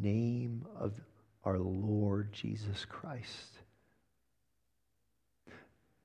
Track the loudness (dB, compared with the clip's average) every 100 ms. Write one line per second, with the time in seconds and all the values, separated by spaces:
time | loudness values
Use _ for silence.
0 | 2 4 4 2 -2 -4 -6 -4 -4 -4
1 | -12 -20 -20 _ 2 2 2 2 4 4
2 | 4 4 0 -2 -4 -2 -2 -4 -6 -8
3 | -8 -8 -8 -12 -16 -20 -20 _ _ _
4 | _ _ _ _ _ _ _ _ _ _
5 | _ _ _ _ -20 -20 -20 _ _ _